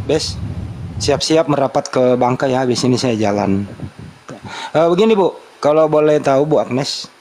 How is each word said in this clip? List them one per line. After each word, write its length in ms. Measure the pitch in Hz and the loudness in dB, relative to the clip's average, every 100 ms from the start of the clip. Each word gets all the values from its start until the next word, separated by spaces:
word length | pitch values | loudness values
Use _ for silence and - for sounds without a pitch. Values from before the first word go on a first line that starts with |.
| - | -2
Bes. 320 | 151 - - - - - - - - | -2 -2 -8 -8 -8 -10 -12 -10 -6
Siap-siap 500 | - 139 - 160 160 | -2 -2 2 2 2
merapat 400 | 139 131 147 - | 0 0 -2 -2
ke 280 | 131 127 | 0 2
Bangka 320 | 123 123 123 139 | 2 2 0 0
ya, 160 | 127 | 0
habis 200 | 131 113 | 0 0
ini 120 | 127 | 0
saya 200 | 123 127 110 | 0 0 0
jalan. 500 | 104 104 98 98 101 - 98 - - - - - - - - | 0 0 0 -2 -4 -10 -16 -16 -20 -20 -20 -18 -16 -14 -6
Eh, 160 | 151 170 | 0 2
begini, 280 | 180 226 | 4 4
Bu, 160 | 208 170 - - - | 4 2 -2 -20 -2
kalau 280 | 143 156 156 | 2 4 4
boleh 320 | 151 151 151 | 4 4 2
tahu, 240 | 139 135 | 2 2
Bu 120 | 151 135 | 2 0
Agnes 520 | 104 123 143 - - - | 0 -2 -4 -8 -12 -18